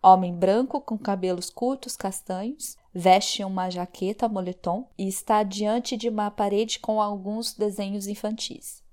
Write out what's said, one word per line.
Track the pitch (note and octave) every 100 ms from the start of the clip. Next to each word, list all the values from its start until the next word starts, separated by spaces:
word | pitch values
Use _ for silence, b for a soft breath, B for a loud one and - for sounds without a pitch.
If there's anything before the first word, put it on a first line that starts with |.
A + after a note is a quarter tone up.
Homem | F#3+ F#3 F3+
branco | F3 F#3 G#3 C4 E4
com | - A3
cabelos | - G3 F#3 F3+ F3+
curtos | - B3 C4+ B3 -
castanhos, | G3 G3 - F#3 A3 D4+ - - _
veste | F3+ F3 F#3+ G3 -
uma | G3 F#3+ F#3
jaqueta | F3+ F3+ - F#3+ A3 A#3
moletom | G3+ F3+ F3+ F3 F#3 C4 -
e | F#3+
está | G3 - G#3+
diante | G#3 G3 G#3 A#3 A#3+ A#3
de | A#3
uma | G#3+ G#3
parede | - G3+ G3+ A3+ -
com | - G#3+
alguns | G#3 G3+ F#3+ G#3+ A#3
desenhos | - G#3+ G3 G3 G#3 G3
infantis. | G#3 G#3+ A3 - - - - -